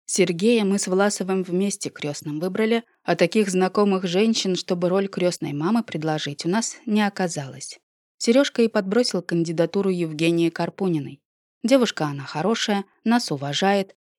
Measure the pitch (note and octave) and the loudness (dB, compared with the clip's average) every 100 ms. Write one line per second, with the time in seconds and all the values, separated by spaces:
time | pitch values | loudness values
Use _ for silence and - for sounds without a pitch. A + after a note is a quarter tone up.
0 | - - F3 E3 G#3+ A#3 G3 G3 F#3+ F#3 | -6 0 0 2 2 4 2 0 0 2
1 | G3+ - F#3 F#3+ F#3 F3 G3+ - C#3+ - | 2 0 -2 -2 -2 -2 -2 -2 -8 -8
2 | D3+ C#3+ D3+ D3+ F3+ F#3+ A3 A3+ - _ | -8 -8 -8 -6 -4 -2 0 -2 -4 _
3 | - E3+ E3+ A3 G3+ F#3 F#3 G3 G3+ F#3 | -2 2 2 2 2 2 2 2 2 2
4 | F#3 F3+ A3+ A3 G3 F3+ - F3+ F3 F#3+ | 0 2 2 2 0 -2 -2 -2 2 0
5 | G3 F3+ F3 E3+ D3 D3 E3+ A3+ - D#3+ | 0 0 -2 -2 -4 -2 0 0 0 -4
6 | D#3 D#3 D3 C#3+ E3+ G#3 A3+ - - G#3+ | -2 -2 -4 -6 -2 -2 -2 -6 -2 0
7 | G#3 G3+ F#3 D#3 C3+ C3+ - - _ _ | 0 0 -4 -4 -10 -12 -16 -18 _ _
8 | _ _ - A#3+ C#4+ - A3+ G#3+ F#3+ G#3+ | _ _ 2 4 2 2 2 2 0 0
9 | B3 F#3 - F3 E3 E3 E3 G3 G3 F3+ | 0 -2 -2 0 0 0 0 0 -2 -2
10 | E3 D3+ E3 E3+ E3+ - E3+ - F#3 D#3+ | -4 0 0 2 0 0 -4 -2 -2 -2
11 | C3+ C#3 _ _ _ _ A3+ C4+ A#3 - | -4 -12 _ _ _ _ 2 4 4 0
12 | D3+ C#3+ C3+ D3+ F3 A3+ - G3+ G3 _ | -4 -4 -8 -4 -2 0 0 -2 -4 _
13 | A3 A#3+ - C#3+ C#3+ C#3+ G3 G3+ G3 _ | 0 0 0 -4 -4 0 2 2 0 _
14 | _ | _